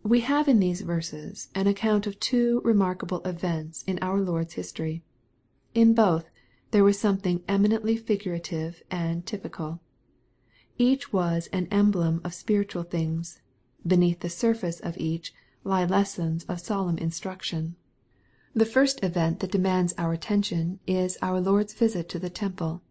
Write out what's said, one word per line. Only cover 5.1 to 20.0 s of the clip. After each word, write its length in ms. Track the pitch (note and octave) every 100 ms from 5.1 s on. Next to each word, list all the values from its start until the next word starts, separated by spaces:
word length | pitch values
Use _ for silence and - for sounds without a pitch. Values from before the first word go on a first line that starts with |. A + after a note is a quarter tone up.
| _ _ _ _ _ _
In 200 | A#3 A3+
both, 320 | A3+ G#3 E3 - _ _ _ _
there 120 | G#3
was 160 | G3+ G3+
something 420 | G#3 G3 F3+ F3 -
eminently 480 | G3 G#3 A3 A3 A3+
figurative 880 | - G3+ F3+ E3+ - E3 D#3+ E3+ -
and 340 | F3 E3 E3 -
typical. 540 | G3 E3 - D#3 E3 _ _ _ _ _ _ _ _ _ -
Each 360 | A#3+ C4+ -
was 340 | G3 E3+ E3+ -
an 160 | F#3 F3+
emblem 480 | G3+ G3+ G3 E3 E3 F3
of 80 |
spiritual 500 | - - G#3 G3+ F3+
things. 560 | F3 E3+ D#3+ D#3+ E3+ - _ _ _ _ E3+
Beneath 320 | F3+ F3 F3
the 100 | F3
surface 520 | - A3+ A3+ F3 E3+
of 160 | F3+ E3+
each 360 | D#3+ E3 - _ _ _
lie 220 | F#3+ F#3+ F3+
lessons 580 | G3 G3 - E3 E3 -
of 100 | F3
solemn 380 | - G3+ F#3 E3
instruction. 800 | E3 - F#3+ F#3+ - D#3+ D#3+ E3+ _ _ _ _ _ _ _
The 120 | A3 A3
first 360 | B3+ C4+ - F#3
event 340 | E3+ E3 E3
that 140 | F#3
demands 400 | G3 F#3 F#3 F3
our 140 | -